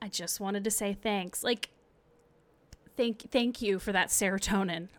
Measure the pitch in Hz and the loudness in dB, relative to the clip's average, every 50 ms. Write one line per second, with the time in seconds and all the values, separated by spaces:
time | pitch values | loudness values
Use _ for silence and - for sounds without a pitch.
0 | 220 196 - - 175 170 - - 202 196 202 202 196 220 208 - 220 202 202 202 | -10 -8 -6 -6 -4 -4 -4 -2 -2 -2 -2 0 0 0 0 2 0 0 -2 -2
1 | - 220 208 196 180 180 - - - 247 247 - - - _ _ _ _ _ _ | 0 0 0 0 -2 -2 -6 -2 0 0 0 0 -2 -10 _ _ _ _ _ _
2 | _ _ _ _ _ _ _ _ _ _ _ _ _ _ - - _ - - - | _ _ _ _ _ _ _ _ _ _ _ _ _ _ -20 -20 _ -12 -2 0
3 | 240 233 214 - - - - 254 240 240 240 - 240 202 196 185 - 214 196 180 | 0 0 0 -4 -8 0 2 2 2 2 0 0 0 0 0 2 0 0 2 2
4 | 175 - - - 208 185 190 190 - - 208 196 190 180 170 165 175 - - | 2 2 2 2 2 2 2 0 0 2 2 2 2 0 -2 -4 -6 -10 -14